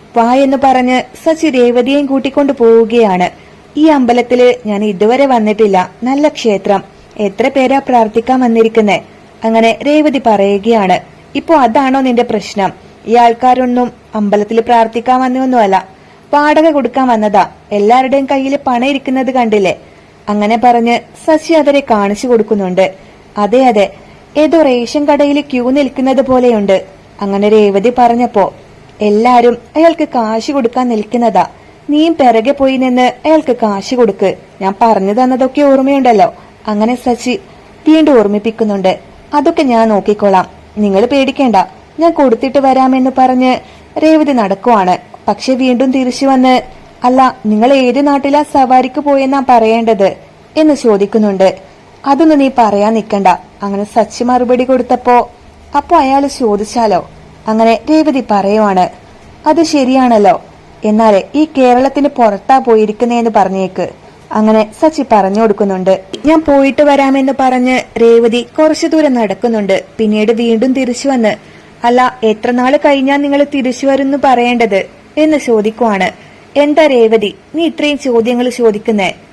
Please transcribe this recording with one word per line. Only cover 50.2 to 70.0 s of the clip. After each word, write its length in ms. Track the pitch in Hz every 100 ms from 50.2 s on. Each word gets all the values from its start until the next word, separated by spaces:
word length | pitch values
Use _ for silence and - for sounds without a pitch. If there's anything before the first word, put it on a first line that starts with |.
| - - - 311
എന്ന് 160 | 311
ചോദിക്കുന്നുണ്ട്. 840 | 277 226 202 202 226 208 190 190 - - - - - 277
"അതൊന്നും 340 | 277 320 294
നീ 100 | 269 269
പറയാൻ 360 | 214 202 208
നിക്കണ്ട." 340 | 226 214 202 190 170 - -
അങ്ങനെ 200 | 202 196
സച്ചി 400 | 208 240 208 -
മറുപടി 400 | 247 247 240 254
കൊടുത്തപ്പോ, 680 | 254 254 247 247 247 240 - - - - - 285
"അപ്പൊ 180 | 285 349
അയാള് 320 | 269 277 277
ചോദിച്ചാലോ?" 840 | - 226 202 214 240 220 175 - - - - -
അങ്ങനെ 320 | 220 226 226 -
രേവതി 340 | 311 302 262 -
പറയുവാണ്. 580 | 202 196 214 208 190 175 - - - - - 302
"അത് 160 | 311
ശരിയാണല്ലോ, 800 | 320 294 254 262 254 220 196 156 - - - - 214
എന്നാലേ 380 | 214 220 190 - 285
ഈ 120 | 311 277
കേരളത്തിന് 500 | 247 247 294 294 285
പുറത്താ 500 | 277 226 196 - 262
പോയിരിക്കുന്നേന്ന് 720 | 240 220 214 208 240 240 233 214
പറഞ്ഞേക്ക്." 540 | 185 190 185 185 170 - - - -
അങ്ങനെ 380 | 214 214 220 214 -
സച്ചി 220 | 311 311 262
പറഞ്ഞു 300 | 214 190 208
കൊടുക്കുന്നുണ്ട്. 600 | 226 202 202 185 185 185 - - 285
"ഞാൻ 160 | 320
പോയിട്ട് 420 | 320 277 277 262
വരാമെന്ന്," 500 | 294 277 269 269 269 262
പറഞ്ഞ് 420 | 262 254 247 254 - 226
രേവതി 440 | 233 233 233 240 233 -
കുറച്ചു 280 | 311 302 330
ദൂരം 260 | 320 294
നടക്കുന്നുണ്ട്. 720 | 240 214 190 233 220 196 190 -
പിന്നീട് 340 | -